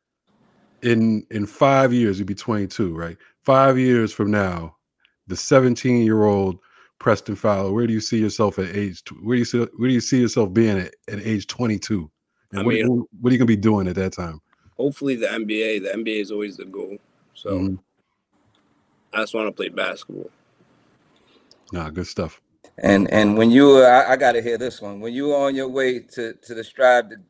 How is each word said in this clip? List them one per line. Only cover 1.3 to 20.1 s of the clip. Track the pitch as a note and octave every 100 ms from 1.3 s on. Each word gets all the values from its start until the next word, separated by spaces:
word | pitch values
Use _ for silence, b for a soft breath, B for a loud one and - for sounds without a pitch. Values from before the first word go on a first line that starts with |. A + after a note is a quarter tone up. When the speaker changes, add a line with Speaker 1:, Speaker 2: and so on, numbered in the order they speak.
| A2 G#2
Speaker 1:
five | - C#3 C3+ C3+
years, | B2 A2+ F#2+
you'll | G2
be |
twenty-two, | G2 - G#2+ F#2+ - F#2+ D#2+
right? | E2+ E2+ b _
Five | - C3 C3+ B2+
years | B2+ A#2+ A2
from | - G#2
now, | G#2 F#2+ E2+ E2 - _ _ _ _ -
the | F2+
seventeen-year-old | - C#3 B2+ A#2 C3 A#2+ A2 A2 G#2 G2+ F#2+ F2+ b b b -
Preston | - G#2 - G2+
Fowler, | A2 G2 G2
where | G#2 A#2
do |
you | A2
see | - A2+
yourself | G#2+ - G#2 G2
at | F2+
age | G2+ G2+ E2+
tw-, | - -
where | G#2 B2
do |
you | A#2
see, | A#2+
where | A#2 - B2
do |
you | B2
see | - C3
yourself | A#2 - G#2
being | F#2+ A2+ F#2+
at, | F2 - -
at | G#2
age | A2 G#2+ -
twenty-two? | - A#2+ G2+ - G#2 D#2 _ _ _ _
And | G2
Speaker 2:
I |
Speaker 1:
what, | G#2+ A2
Speaker 2:
mean, | A#2
Speaker 1:
what, | A#2+ - -
what | A#2+
are |
you | B2+
gonna | A#2
be | G#2
doing | G#2+ G#2 F#2
at | F2+
that | F#2
time? | - E2+ D#2 _ _ _ -
Speaker 2:
Hopefully | C#3 C#3 C#3 A#2+
the | G2+
N | A2+
B | G#2+ G#2+
A. | A2 G#2+
The | F#2+
N | G2+ A2+
B | G#2+
A |
is | G2+
always | G#2 G#2 F2+
the | F#2
goal. | F#2+ F#2+ G2+ _ _ _
So | - G#2
Speaker 1:
Mm-hmm. | F#2+ F#2+ F#2 _ _ _ _ _ _ _ _ _ _ _ _ _
Speaker 2:
I | G#2+
just | G#2+
wanna | A2+ G#2+
play | F2+ F#2+
basketball. | F2+ F#2 F2+ -